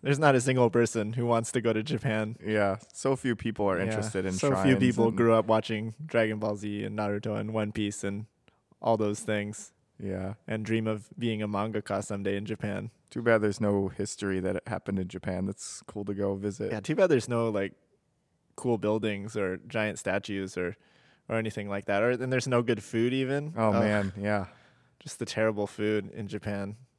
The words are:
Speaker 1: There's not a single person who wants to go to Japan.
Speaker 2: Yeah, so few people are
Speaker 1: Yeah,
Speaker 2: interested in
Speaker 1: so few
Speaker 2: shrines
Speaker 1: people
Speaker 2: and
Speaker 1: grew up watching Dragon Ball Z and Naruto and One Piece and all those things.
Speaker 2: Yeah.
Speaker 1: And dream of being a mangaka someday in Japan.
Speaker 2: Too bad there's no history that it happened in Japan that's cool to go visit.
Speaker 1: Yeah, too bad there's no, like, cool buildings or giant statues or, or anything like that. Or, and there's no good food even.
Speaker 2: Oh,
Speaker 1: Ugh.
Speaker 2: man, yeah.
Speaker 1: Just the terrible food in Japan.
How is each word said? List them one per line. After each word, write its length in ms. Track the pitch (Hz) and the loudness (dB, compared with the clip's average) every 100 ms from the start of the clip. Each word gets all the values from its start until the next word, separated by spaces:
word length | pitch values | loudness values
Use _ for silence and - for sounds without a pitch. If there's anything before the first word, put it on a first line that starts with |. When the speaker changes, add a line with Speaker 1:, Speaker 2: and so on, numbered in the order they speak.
Speaker 1:
There's 160 | 143 139 | 0 4
not 160 | 151 | 6
a 60 | 131 | 6
single 300 | 127 127 120 | 4 4 6
person 420 | 120 117 117 104 | 6 4 2 -2
who 120 | 117 | -2
wants 280 | 120 117 117 | 2 2 2
to 80 | 127 | 0
go 120 | 113 | 2
to 120 | 110 | 0
Japan. 520 | 123 123 139 110 107 113 | 0 -2 0 0 -2 -6
Speaker 2:
Yeah, 340 | - 107 101 98 - | -2 2 2 0 -6
so 220 | - 135 | -6 -2
few 220 | 135 131 113 | 0 0 -2
people 280 | 117 107 101 | -2 0 0
are 80 | 90 | 2
Speaker 1:
Yeah, 60 | |
Speaker 2:
interested 420 | 98 110 107 98 92 | 0 0 -2 -2 -2
in 60 | |
Speaker 1:
so 160 | 95 143 | 0 2
few 80 | 135 | 4
Speaker 2:
shrines 220 | 95 131 | 4 6
Speaker 1:
people 280 | 127 113 117 | 4 4 2
Speaker 2:
and 80 | 110 | 4
Speaker 1:
grew 180 | 117 | 4
up 120 | 113 107 | 4 4
watching 480 | 110 - 110 110 110 | 2 2 -4 -6 -10
Dragon 340 | 156 120 110 107 | -4 0 0 0
Ball 160 | 107 104 | -4 -4
Z 260 | 104 104 | -6 -6
and 140 | 104 104 | -6 -4
Naruto 400 | 104 104 110 107 | -2 -2 -4 -4
and 140 | 107 | -4
One 160 | 110 107 | -2 -2
Piece 320 | 104 104 101 | -2 -4 -2
and 240 | 104 101 107 _ _ _ _ _ | -6 -6 -10 _ _ _ _ _
all 160 | - 113 | 0 2
those 240 | 104 104 | 2 -2
things. 520 | - 107 104 107 - _ _ _ | -2 -2 -2 -8 -14 _ _ _
Speaker 2:
Yeah. 340 | 98 95 95 104 - | -6 -6 -6 -10 -6
Speaker 1:
And 160 | 110 | -6
dream 240 | 107 113 110 | 0 0 0
of 200 | 107 - - | -4 -6 -4
being 260 | 117 107 | -2 -2
a 60 | 107 | -2
mangaka 540 | 104 107 107 - 101 | -2 -2 -4 -2 -4
someday 340 | 104 101 98 101 | -2 -4 -2 -2
in 80 | |
Japan. 460 | 104 107 104 98 107 _ _ | -4 -6 -4 -6 -8 _ _
Speaker 2:
Too 140 | - | -2
bad 180 | 117 113 | 4 4
there's 200 | 104 98 | 4 0
no 260 | 107 101 98 | 2 2 0
history 540 | - 101 - 101 95 | -4 -8 -4 -2 -2
that 160 | 92 92 | 0 -4
it 80 | - | -4
happened 320 | 98 - 98 | -8 -4 -4
in 80 | 90 | -4
Japan 400 | 92 - 92 95 | -6 -6 -4 -4
that's 340 | 101 - - - | -6 -12 -14 -12
cool 180 | 107 101 | -10 -6
to 60 | |
go 220 | 101 98 | -2 -2
visit. 380 | 98 101 98 104 | -2 -4 -4 -4
Speaker 1:
Yeah, 80 | 107 | -6
too 160 | 98 156 | -2 2
bad 100 | 185 | 6
there's 220 | 143 110 | 6 4
no, 200 | 120 117 | 0 0
like, 260 | 104 98 - _ _ _ _ _ _ _ | 0 -2 -6 _ _ _ _ _ _ _
cool 220 | - 127 117 | -8 0 2
buildings 580 | 104 110 107 101 101 | 2 2 0 -4 -6
or 220 | 110 98 92 - | -2 -2 -2 -6
giant 320 | 113 107 95 | -2 -2 -2
statues 600 | - 95 - 98 95 90 | -2 -2 -2 -4 -4 -4
or, 180 | 90 - _ _ _ _ _ | -4 -6 _ _ _ _ _
or 100 | 113 | -4
anything 340 | 110 107 101 | -2 -6 -6
like 160 | 101 101 | -6 0
that. 160 | 101 | 2
Or, 80 | 117 | 2
and 200 | 123 127 | 0 0
there's 160 | 131 135 | 0 2
no 140 | 123 | 2
good 220 | 120 113 | 2 0
food 320 | - 113 120 | 0 0 2
even. 400 | 131 131 139 151 160 | 2 0 -2 -4 0
Speaker 2:
Oh, 120 | 110 | 2
Speaker 1:
Ugh. 100 | 104 | 4
Speaker 2:
man, 300 | 104 104 98 | 4 2 0
yeah. 320 | 95 101 104 92 - - _ _ _ | -2 -2 0 -2 -12 -20 _ _ _
Speaker 1:
Just 180 | - - | -16 -10
the 60 | |
terrible 420 | 113 - 110 104 104 | -6 0 0 2 -4
food 440 | - 104 107 98 | -2 0 0 -2
in 160 | - 101 | -10 -8
Japan. 480 | 104 107 101 98 107 131 | -6 -4 -4 -6 -10 -18